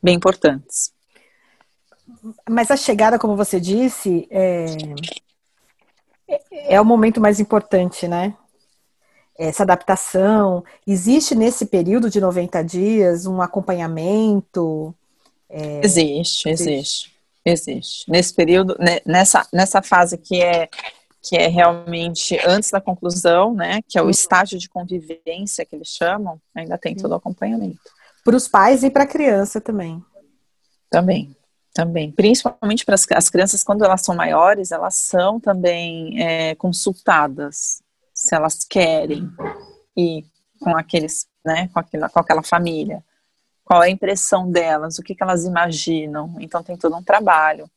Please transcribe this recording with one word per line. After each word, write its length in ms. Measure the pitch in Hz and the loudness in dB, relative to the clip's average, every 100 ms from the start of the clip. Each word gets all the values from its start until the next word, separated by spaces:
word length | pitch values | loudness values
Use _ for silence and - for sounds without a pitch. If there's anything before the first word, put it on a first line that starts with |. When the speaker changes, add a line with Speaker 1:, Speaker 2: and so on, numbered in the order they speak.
Speaker 1:
bem 140 | 180 175 | 4 2
importantes. 760 | 190 190 156 135 - - - _ _ _ _ _ _ _ _ _ _ _ _ 233 220 220 - | 2 2 0 0 -8 -8 -8 _ _ _ _ _ _ _ _ _ _ _ _ -20 -20 -18 -4
Speaker 2:
Mas 240 | 226 226 | -2 2
a 60 | 185 | 0
chegada, 420 | - 208 214 233 | 2 4 4 4
como 160 | 220 202 | 0 0
você 240 | 208 190 | 0 -2
disse, 680 | 175 202 254 - 202 175 - | 0 0 0 -2 -2 -2 -2
é, 360 | 190 185 175 165 156 156 143 165 - _ _ _ _ _ _ _ _ _ _ _ | 0 0 0 -4 -8 -10 -12 -12 -14 _ _ _ _ _ _ _ _ _ _ _
é, 500 | 587 571 349 294 196 | -8 _ -14 2 4
é 40 | |
o 60 | 214 | 6
momento 340 | 233 220 226 | 4 4 4
mais 200 | 208 208 | 2 2
importante, 680 | 208 214 208 190 180 - 175 | 2 0 2 0 0 -4 -6
né? 260 | 175 185 208 _ _ _ _ _ _ _ _ _ _ | -4 -4 -6 _ _ _ _ _ _ _ _ _ _
Essa 260 | 160 151 | -6 -2
adaptação. 1000 | 190 180 - 190 - 185 190 214 202 180 170 _ - | 2 2 2 -2 0 2 4 4 2 0 -6 _ -4
Existe 480 | 196 180 277 302 | -2 2 2 2
nesse 320 | 233 220 240 214 | 2 2 0 -2
período 420 | 190 170 226 233 | 0 2 2 2
de 140 | 202 | 0
noventa 420 | 190 180 175 180 | 0 0 -2 -4
dias 600 | 160 180 196 220 185 170 185 | -4 -2 0 4 2 2 -2
um 160 | 185 | -4
acompanhamento? 1500 | 175 202 190 180 165 165 165 214 220 202 - - 165 156 156 170 _ _ _ _ _ | -2 -4 -4 -4 -4 -4 -2 2 2 2 -2 -4 -4 -4 -8 -14 _ _ _ _ _
É, 320 | 151 151 147 | -12 -10 -2
Speaker 1:
Existe, 680 | 196 170 156 143 170 - 160 | 0 2 0 0 -4 -4 -4
Speaker 2:
existe. 640 | 165 170 143 143 - - _ _ _ | -2 -2 -2 -4 -8 -10 _ _ _
Speaker 1:
existe, 300 | - 170 - | 0 0 -2
existe. 380 | 139 - - - | -10 -10 -14 -2
Nesse 200 | 165 175 | 0 0
período, 440 | - 165 180 190 180 | 0 4 4 2 0
né, 200 | 170 175 | 0 0
nessa, 440 | - 180 190 196 - | 2 4 4 2 -2
nessa 300 | 175 190 196 | 0 2 2
fase 380 | 190 185 175 175 | 4 4 4 0
que 200 | - 180 | -4 0
é, 300 | 175 170 165 - - - _ _ | 2 2 -2 -8 -16 -16 _ _
que 160 | - 170 | -2 2
é 120 | 165 | 2
realmente 880 | 175 170 170 170 170 170 165 - 175 170 | 6 4 4 -6 -6 -6 -6 -4 0 2
antes 240 | 190 208 | 2 2
da 100 | 196 | -4
conclusão, 760 | 190 180 180 180 175 170 202 226 | -4 -6 -4 0 2 4 4 0
né? 260 | 170 196 - | -2 -4 -2
Que 100 | 185 | 0
é 40 | |
o 40 | 165 | 2
Speaker 2:
Uhum. 60 | |
Speaker 1:
estágio 480 | 190 - 185 190 185 | 2 4 2 2 -4
de 100 | 175 | -10
convivência, 960 | - 180 185 156 165 160 170 202 - - | -12 -8 -10 -10 -14 -10 -10 -8 -8 -10
que 100 | 156 | -12
eles 120 | 160 | -14
chamam, 520 | - 170 202 202 160 _ | -4 -4 -2 -6 -10 _
ainda 240 | - 165 170 | -14 -10 -8
tem 160 | 170 | -8
Speaker 2:
Sim. 80 | 180 | -6
Speaker 1:
todo 120 | 190 | -4
o 20 | 170 | -6
acompanhamento. 640 | 190 180 202 226 196 175 _ _ _ _ | -6 -8 -6 -4 -6 -10 _ _ _ _
Speaker 2:
Pros 240 | - 240 - | 2 2 2
pais 360 | 208 202 262 | 4 6 4
e 80 | 269 | 2
pra 160 | 277 285 | 2 0
criança 520 | 311 294 202 196 220 | 2 2 2 0 -6
também. 400 | - 220 170 165 - _ _ _ _ _ _ _ _ | -6 -8 -8 -12 -18 _ _ _ _ _ _ _ _
Speaker 1:
Também, 440 | - 180 170 139 - _ _ _ | 0 2 0 -4 -16 _ _ _
também. 380 | - 170 165 151 | -4 -2 -2 -6
Principalmente 760 | 147 202 254 - - 208 226 - | 2 4 4 0 -4 -4 -4 0
pras, 220 | 196 - | 0 2
as 180 | - 180 | 2 2
crianças, 340 | 180 190 - | 2 0 0
quando 200 | - 208 | -2 2
elas 180 | 208 185 | 4 2
são 120 | - | 0
maiores, 580 | 175 165 156 175 208 185 | -2 0 4 4 4 -2
elas 220 | 165 180 | -6 -4
são 460 | - - 185 180 226 | -4 -2 0 0 0
também, 840 | 214 190 180 170 170 165 160 - | -2 0 0 -2 -6 -8 -10 -6
é, 320 | 165 165 160 | -4 -2 -4
consultadas 1300 | 160 185 175 - 185 - 170 147 135 147 147 - - _ _ _ - | -4 -4 -2 -4 -4 2 2 2 -4 -10 -8 -8 -8 _ _ _ -6
se 200 | - 165 | -2 0
elas 280 | 156 151 | 0 -4
querem 640 | - 202 170 160 156 147 180 - - 403 - _ _ - | -4 0 2 2 -2 -6 -8 -10 -12 -12 -18 _ _ -2
ir 260 | 175 160 151 _ _ _ | -2 -2 -12 _ _ _
com 180 | 233 165 | -2 -2
aqueles, 480 | 160 175 156 - - _ | 0 -2 -2 -8 -12 _
né, 240 | 160 160 180 | -4 -2 -2
com 60 | 175 | -4
aquela, 280 | 165 151 165 | -6 -6 -2
com 120 | - | 0
aquela 240 | 165 190 | 2 0
família. 600 | - 175 175 160 151 160 _ _ _ _ _ _ _ | 2 0 0 -4 -6 -8 _ _ _ _ _ _ _
Qual 160 | 180 | 4
é 60 | 175 | 4
a 20 | |
impressão 640 | 190 190 196 - 196 180 | 0 -4 -4 0 -2 0
delas, 480 | 175 165 156 156 160 | -2 0 -2 -4 -10
o 40 | |
que 120 | - 185 | -12 -8
que 80 | |
elas 220 | 185 180 175 | -2 -2 -2
imaginam. 880 | 175 170 160 - 165 156 147 160 170 | -2 -2 -2 -4 -4 -4 -10 -10 -12
Então, 220 | 160 175 | -8 -8
tem 160 | 170 175 | -8 -6
todo 180 | 170 165 | -4 -4
um 60 | |
trabalho 640 | 185 202 208 165 156 156 156 | 0 0 4 2 2 -2 -10